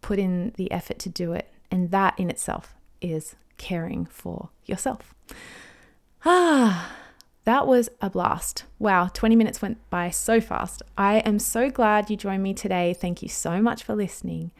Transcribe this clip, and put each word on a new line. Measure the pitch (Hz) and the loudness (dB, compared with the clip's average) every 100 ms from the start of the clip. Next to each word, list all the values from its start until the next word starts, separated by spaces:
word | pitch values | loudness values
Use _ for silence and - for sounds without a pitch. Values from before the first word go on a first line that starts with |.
put | - 202 | -2 0
in | 190 180 180 - | 0 0 -4 -6
the | 185 | -4
effort | 180 - - | -4 -6 -10
to | 185 | -8
do | - 170 | -6 -6
it. | 165 - - _ | -6 -8 -16 _
And | 185 180 | -2 0
that | 190 196 - | 2 2 0
in | 175 | -4
itself | - - - - - _ _ | -4 -6 -8 -10 -20 _ _
is | 175 160 - - _ - | -6 -6 -8 -20 _ -18
caring | - 175 165 180 170 | -6 -6 -4 -6 -8
for | - 180 - 170 _ | -10 -12 -10 -12 _
yourself. | - 190 170 - - _ - - - - - - - _ _ _ | -8 -4 -4 -6 -14 _ -20 -20 -20 -20 -20 -20 -20 _ _ _
Ah, | 320 359 349 285 226 175 175 - - _ _ _ | 4 6 6 6 4 2 -6 -16 -20 _ _ _
that | - 254 269 | 2 2 6
was | 254 233 - | 4 4 -4
a | 196 | -4
blast. | 185 175 - - - - - | 0 0 0 -4 -10 -14 -2
Wow, | 208 185 180 | 2 4 2
twenty | - 220 226 | 0 4 6
minutes | 220 - | 4 0
went | 196 233 - | -6 -8 -6
by | 175 175 | -4 -2
so | - - 226 | -4 2 2
fast. | 220 - - - - - | 2 -4 -4 -8 -12 0
I | 202 214 | 2 4
am | - 208 | 2 0
so | - 226 269 | 0 0 0
glad | 262 220 208 208 | 2 4 4 0
you | 208 | -4
joined | 202 190 | -2 -2
me | 196 | -2
today. | 190 196 180 175 | -4 -2 0 0
Thank | 180 180 175 | 0 -4 -6
you | - | -8
so | - 165 175 | -6 -2 2
much | 226 233 | 0 0
for | - | -4
listening. | 214 196 - 180 165 165 | -4 -4 -6 -10 -8 -10